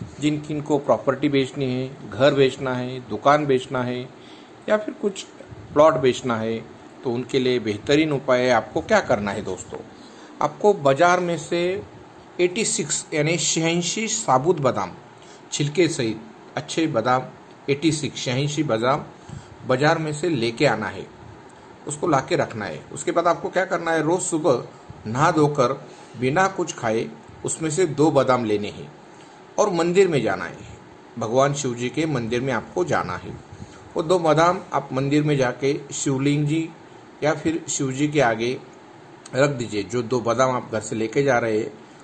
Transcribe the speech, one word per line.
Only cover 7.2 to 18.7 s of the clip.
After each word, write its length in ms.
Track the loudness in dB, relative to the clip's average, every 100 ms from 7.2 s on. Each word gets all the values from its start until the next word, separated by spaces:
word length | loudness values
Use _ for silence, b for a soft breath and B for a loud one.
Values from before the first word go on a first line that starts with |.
| -2 0
लिए 200 | 2 0
बेहतरीन 520 | -2 -4 2 2 2
उपाय 300 | 0 2 2
है। 100 | 4
आपको 300 | 2 2 -6
क्या 180 | 2 2
करना 320 | 2 0 0
है 100 | -4
दोस्तों, 380 | -6 -10 -10 -14 -14 B B B B -4
आपको 320 | -4 2 2
बाजार 460 | 4 2 4 4 4
में 180 | 0 -4
से 220 | -4 -2 -2 -4 -10 -18 -20 -20 -16 -2
एटी 260 | 0 0 -2
सिक्स 400 | -2 -2 -4 -4
यानी 240 | -2 0 0
छियासी 680 | 0 0 0 0 0 -4 -4
साबुत 520 | -4 2 2 2 2
बादाम 320 | 0 0 -6 -10 -20 -20 B B -12
छिलके 360 | -4 -2 2 0
सहित 340 | 2 -4 -4 -12 -20 -10 -10
अच्छे 280 | -6 -2 0
बादाम, 360 | 0 2 0 -2 -14 -20 -12 -4
एटी 220 | 0 0
सिक्स 320 | 0 -4 -6
छियासी 400 | -4 -2 -2 -2
बादाम 400 | -2